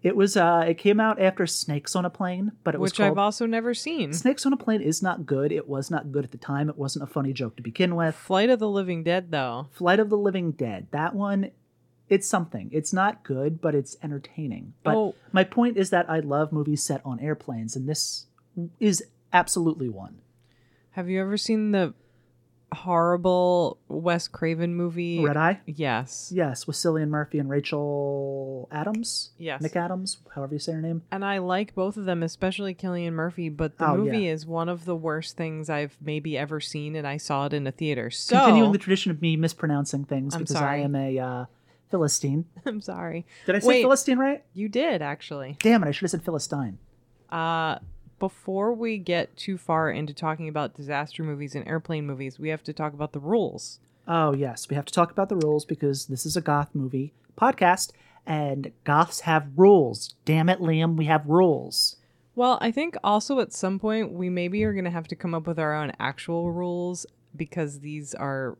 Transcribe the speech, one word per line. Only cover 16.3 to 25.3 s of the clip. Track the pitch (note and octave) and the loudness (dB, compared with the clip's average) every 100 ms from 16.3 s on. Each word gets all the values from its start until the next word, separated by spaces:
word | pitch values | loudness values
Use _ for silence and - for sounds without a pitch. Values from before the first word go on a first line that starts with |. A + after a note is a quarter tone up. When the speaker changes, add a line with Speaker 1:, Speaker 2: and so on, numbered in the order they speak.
| C#3+ D#3 | 0 0
Speaker 1:
movies | D#3 D3 D3 | 0 0 0
set | - C3+ | 0 -4
on | C#3 B2 | -4 -6
airplanes, | C#3+ D3+ - A#2+ A2+ C3+ | -4 -4 -6 -8 -6 -6
and | C3 | -4
this | D3+ - - - _ _ - E3+ _ | -4 -4 -8 -12 _ _ -10 -10 _
is | G#3+ F3+ - _ _ | 2 2 -4 _ _
absolutely | F3+ F3 - E3 D#3 B2+ | 2 4 2 0 0 -4
one. | G2 F#2+ - _ _ _ _ _ _ _ | -8 -14 -18 _ _ _ _ _ _ _
Speaker 2:
Have | - F3+ | -8 -4
you | F#3 | -2
ever | F#3+ G#3 | 0 -2
seen | - A3 G#3+ | 0 0 2
the | G3+ E3+ - _ _ _ _ _ _ _ | 2 2 -2 _ _ _ _ _ _ _
horrible | - F#3 F3 E3+ F3 F3 F3+ F3+ F3+ E3 - _ | -10 0 2 4 4 4 4 6 4 2 -2 _
Wes | D3 E3+ E3+ - | -4 0 0 -2
Craven | - E3 E3 E3+ F3 | -4 -2 0 -2 0
movie? | F3 E3+ F3 E3+ | -2 -2 -4 2
Speaker 1:
Red | D3 | 2